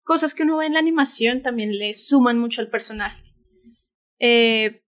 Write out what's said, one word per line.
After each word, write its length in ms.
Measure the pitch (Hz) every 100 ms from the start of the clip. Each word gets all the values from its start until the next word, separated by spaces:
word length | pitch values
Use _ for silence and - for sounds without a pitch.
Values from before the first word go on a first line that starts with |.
cosas 320 | - 320 302
que 80 | -
uno 160 | 311 311
ve 80 | 311
en 80 |
la 40 | 311
animación 640 | 320 330 277 - 226 254
también 360 | 254 233 214 202
le 140 | 208
suman 460 | 208 - 277 240 233
mucho 220 | 233 233
al 100 | 226
personaje. 520 | 214 - 214 202 - - _ _ _ - _ _ _ _ _
Eh, 640 | 240 233 226 220 214 220 _